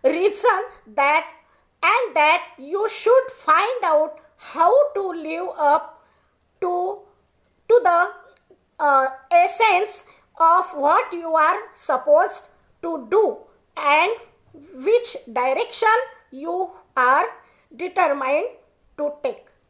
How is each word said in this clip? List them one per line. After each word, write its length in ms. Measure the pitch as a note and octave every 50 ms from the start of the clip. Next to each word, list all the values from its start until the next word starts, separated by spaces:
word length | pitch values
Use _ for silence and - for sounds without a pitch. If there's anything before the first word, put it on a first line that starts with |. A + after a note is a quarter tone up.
| -
reason 580 | C4 C#4+ E4+ F#4 G#4 G4+ - - B4 G#4 F#4 A4 B4 - - _ - G#3+
that, 300 | D4 C#4 C#4+ D4+ E4 D#4+ - - _ _ _ _ _ _ _ _ _
and 340 | - E4+ G#4 B4 B4+ G#4 -
that 280 | D#4+ D4 D4+ E4 F4 - - -
you 320 | - C4 C#4+ E4 G4 G#4+ G#4+
should 420 | - - - G#4+ A#4+ C5 C5 B4+
find 520 | - - - - D#4 E4 G4 A4+ C5 B4 -
out 340 | E4+ D#4 D4+ D#4 D#4 - - _ _ _
how 340 | _ - - - - E4 F4+ A4+ C#5 D5 D5 -
to 160 | G4 G4 F#4
live 360 | E4+ E4+ D#4 D#4 D#4+ E4 F4+ F#4 -
up 460 | - D4+ C#4+ D4 D4+ - - - - _ _ _ _ _ _ _ _ _ _ _ _
to, 380 | - F4+ F4+ F4+ F4+ F#4 G4+ G4+ - _ _ _ _ _ _ _ _ _ _ _ _ _
to 100 | A4+ A#4+ -
the, 280 | F4+ F4 E4+ F4+ G4+ - - - - _ _ _ _ - _ _ _ _ _
uh, 280 | D#4 D4 C#4 C4+ C4 C4+ C4+ - _ _
essence 760 | - E4+ F4 F4+ - - A4+ A4 F#4+ F4+ G#4 G#4 - - - _ - _ _ _ _
of 280 | - E4 E4 E4 F#4 - - -
what 400 | D4 C4+ D4 E4 G#4+ B4 - -
you 200 | E4+ E4 E4 D#4+
are 220 | D#4+ D4+ D#4+ G4 G#4+ G#4+ - _
supposed 760 | - - - C#4+ B3+ - - D4 D#4 F#4 - - - - _ _ _ _ _ _ _
to 260 | - E4+ E4 D4+ B3 A3
do 280 | - G#4 A4 D4+ - - - _ _ _ _ _ _
and 340 | - - C#4+ D4 D4+ E4+ G4 A#4 A4+ - _ _ _ _ _ _ D4 - - -
which 420 | C4 C4 F4 A4+ B4 A#4+ - - - - -
direction 640 | A3 B3 B3 B4+ C4+ E4 A#4+ A#4+ - - - A4 A4 A#4+ C5 B4+ - _ _ _
you 400 | - C4 C#4 E4+ F4 F#4 F#4+ F4+ - - _ _ _
are 280 | C4+ B3+ B3 C4 D4 F#4 A4+ - - _ _ _ _ _ _ -
determined 720 | A3+ E4+ F4+ - - F4+ D4+ C#4 C#4+ C4+ C4 C#4 D4+ G4+ B4+ - - _ _ _ _ _ _ _
to 160 | - D4 D4 D4 - -
take. 220 | C4 A3+ - _ _ _ _ _